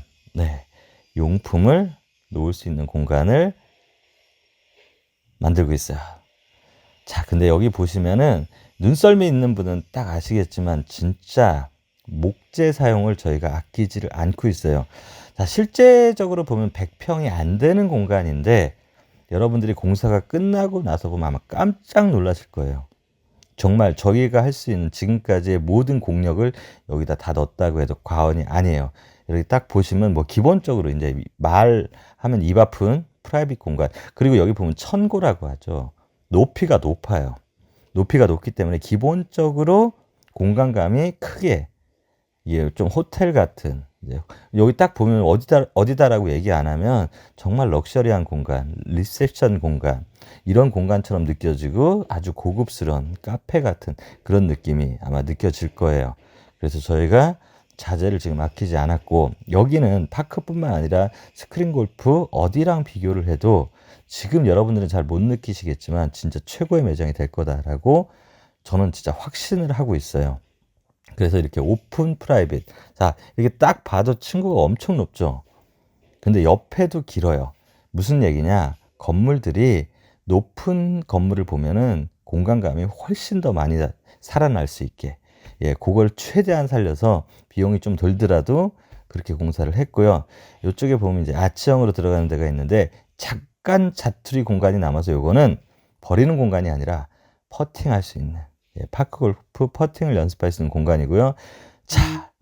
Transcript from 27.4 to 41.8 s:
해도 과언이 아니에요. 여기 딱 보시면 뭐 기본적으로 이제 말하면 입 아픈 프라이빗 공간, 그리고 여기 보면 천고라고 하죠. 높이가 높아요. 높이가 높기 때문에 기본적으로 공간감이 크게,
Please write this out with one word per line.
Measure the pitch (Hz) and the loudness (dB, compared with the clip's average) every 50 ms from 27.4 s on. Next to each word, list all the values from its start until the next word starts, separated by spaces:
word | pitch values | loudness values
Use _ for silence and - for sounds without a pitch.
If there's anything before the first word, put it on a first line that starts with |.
| 73 - - - 92 85 78 78 | -2 -2 -2 -2 -2 0 0 0
해도 | 73 71 73 - - | -2 -4 -4 -8 -8
과언이 | - 80 80 78 80 80 82 76 | -4 -2 0 2 2 2 0 -2
아니에요. | - 78 90 92 90 80 71 69 69 - _ _ _ _ _ _ - | -2 0 0 0 2 0 0 -2 -4 -8 _ _ _ _ _ _ -4
여기 | 82 85 80 | -4 -4 0
딱 | - 127 127 - - | 0 0 -2 -2 0
보시면 | - 101 95 - 95 95 107 104 90 | 0 0 0 2 0 0 2 2 2
뭐 | 78 76 | 0 -2
기본적으로 | - - 110 107 156 190 196 - - 127 104 85 76 | 0 0 2 4 4 4 2 0 -2 -2 -2 -2 -2
이제 | 71 73 76 71 67 69 - - - - | -4 -2 -4 -4 -4 -6 -8 -12 -8 -4
말하면 | - 80 85 98 110 120 117 110 - - - - - _ _ _ - 123 123 104 | 0 2 4 6 6 6 4 2 0 -4 -10 -20 -20 _ _ _ -4 -2 -2 0
입 | 82 82 90 110 | 0 4 6 6
아픈 | 110 110 - - 101 104 127 165 165 - _ _ | 6 4 4 0 0 0 0 -2 -4 -8 _ _
프라이빗 | - - - 147 151 139 131 - | -10 -4 -2 -2 -2 -2 -6 -8
공간, | - - 73 73 76 71 - - - - - | -6 -6 -2 -2 -2 -4 -4 -8 -18 -18 -2
그리고 | - 131 135 131 101 | 0 4 4 6 6
여기 | 85 104 110 | 4 4 2
보면 | - 95 82 78 | 0 -2 -4 -4
천고라고 | - - - - 202 208 208 214 190 185 135 95 82 - 71 | -6 -6 -4 -2 0 0 0 0 0 0 0 -2 -2 -6 -10
하죠. | 69 - - - 82 71 64 65 - _ _ _ _ _ _ _ | -10 -10 -8 -8 -8 -8 -8 -10 -14 _ _ _ _ _ _ _
높이가 | 87 90 127 - - - 185 160 143 82 | 4 4 4 4 2 -2 0 2 2 2
높아요. | 73 76 85 - - - 104 80 69 65 62 - _ _ _ _ _ _ _ _ _ _ - | 2 0 -4 -4 -4 -4 -2 -2 -2 -4 -8 -12 _ _ _ _ _ _ _ _ _ _ -2
높이가 | 95 98 - - 135 120 | -2 0 2 4 4 4
높기 | 90 82 80 - 113 | 4 4 0 -4 -6
때문에 | - - 92 85 87 80 | -6 -4 -2 -2 -2 -4
기본적으로 | - - 104 104 123 143 170 180 170 - - - 160 151 143 147 151 160 185 208 226 233 - _ _ _ _ _ _ _ _ | -2 -2 -2 0 0 0 -2 -2 -4 -6 -4 -2 -2 0 0 0 2 4 4 4 4 2 0 _ _ _ _ _ _ _ _
공간감이 | - 92 98 104 120 131 131 113 104 85 90 110 135 165 180 175 - | -2 0 0 2 2 2 2 0 0 0 0 2 0 0 -2 -4 -8
크게, | - - - - 190 170 107 76 71 - _ _ | -12 -14 -8 -4 0 0 0 0 -2 -6 _ _